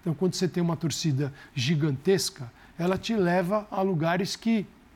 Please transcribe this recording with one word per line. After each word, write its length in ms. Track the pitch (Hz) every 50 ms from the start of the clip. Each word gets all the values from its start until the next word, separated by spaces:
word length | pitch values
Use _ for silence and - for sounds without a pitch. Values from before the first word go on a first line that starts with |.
Então, 140 | _ 180 156
quando 200 | - 190 185 -
você 120 | - 190 170
tem 140 | - 180 175
uma 140 | 170 165
torcida 560 | 139 - 160 131 - - 165 139 131 147 135 139 - - - -
gigantesca, 960 | 143 117 131 170 147 147 160 139 131 - 180 196 185 - - - - 131 117 - - - - - -
ela 180 | 170 175 190
te 180 | - - - 226
leva 520 | 220 185 175 175 180 185 170 202 214 208 -
a 120 | - 202 190
lugares 540 | 190 190 156 151 165 175 180 202 - -
que, 280 | - - 226 226 220 190 - - - - - -